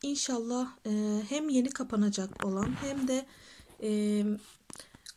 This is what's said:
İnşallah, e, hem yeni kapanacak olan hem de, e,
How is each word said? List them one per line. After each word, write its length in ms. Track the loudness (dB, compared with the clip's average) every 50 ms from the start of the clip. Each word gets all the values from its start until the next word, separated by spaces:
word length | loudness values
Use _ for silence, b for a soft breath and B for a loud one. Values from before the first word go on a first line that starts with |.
| -4
İnşallah, 760 | -4 -2 -2 -2 -2 -2 -2 -2 -2 0 -2 -2 -4 -6 -8 -4
e, 40 | -2 0 2 2 2 2 0 0 0
hem 200 | -2 0 2 4
yeni 220 | 4 4 4 4
kapanacak 760 | 0 -4 -4 0 2 4 4 4 4 0 -2 -4 -4 -4 -2
olan 240 | 0 0 0 0 0 -2 -2
hem 280 | -2 -4 -2 0 0 2
de, 180 | 2 0 -2 B B B B B B B B B B B -2
e, 420 | 0 2 2 2 2 2 2 2 2 0 -2 -6 -12 -20 -20 _ -20 -18 -18 B B B B B B -12